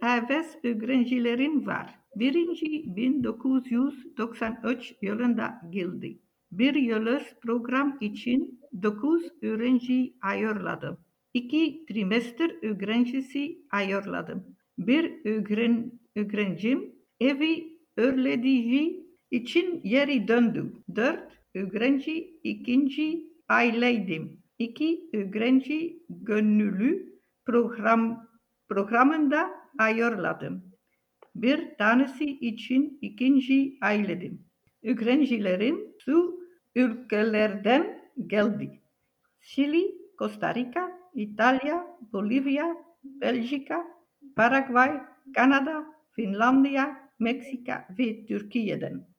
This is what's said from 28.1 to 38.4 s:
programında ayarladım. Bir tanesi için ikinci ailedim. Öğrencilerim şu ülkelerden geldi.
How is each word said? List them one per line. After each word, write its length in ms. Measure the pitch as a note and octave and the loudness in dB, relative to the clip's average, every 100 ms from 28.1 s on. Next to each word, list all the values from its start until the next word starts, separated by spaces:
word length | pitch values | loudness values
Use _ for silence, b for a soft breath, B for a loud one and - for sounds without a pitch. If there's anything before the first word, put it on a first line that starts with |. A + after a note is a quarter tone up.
| A3+ - _ _ _ - | -2 -12 _ _ _ -4
programında 840 | G3 G#3 A#3 C4+ D#4 C#4+ D4+ F#4 - - C#4 | -2 2 4 4 4 2 2 0 -6 -14 0
ayarladım. 840 | A3 A3+ A#3 A3 E3 E3 - F#3 - _ _ _ _ _ - | 0 2 0 0 -4 -4 -8 -10 -12 _ _ _ _ _ -18
Bir 420 | - A#3 D4+ - - | -2 0 2 -2 -2
tanesi 460 | G#3 B3 C4+ - | 2 4 4 0
için 760 | D4 C4+ A#3 G#3+ - B3+ D4 - | -6 -4 -6 -6 -2 0 0 -4
ikinci 760 | G3+ - B3+ C#4 B3 C4+ C4+ - | -10 -2 4 4 4 2 2 -2
ailedim. 640 | G3+ G#3 G3 F3 - - - _ _ _ | 0 0 0 -4 -8 -12 -18 _ _ _
Öğrencilerim 960 | A3+ B3+ A3+ C#4 C4 A#3 G3+ F3+ A3+ F4+ - - | -4 -2 2 2 2 2 0 0 0 -2 -6 -12
şu 340 | - D#4+ F4 - B B _ | 0 2 2 -2 B B _
ülkelerden 1300 | A#3+ B3+ - - G#3 A3+ G#3+ G#3+ G3 G3+ C4+ G4+ - - - F3+ | 0 2 0 -2 0 2 2 2 2 4 4 2 -6 -16 -12 -2
geldi. 540 | G#3 | 2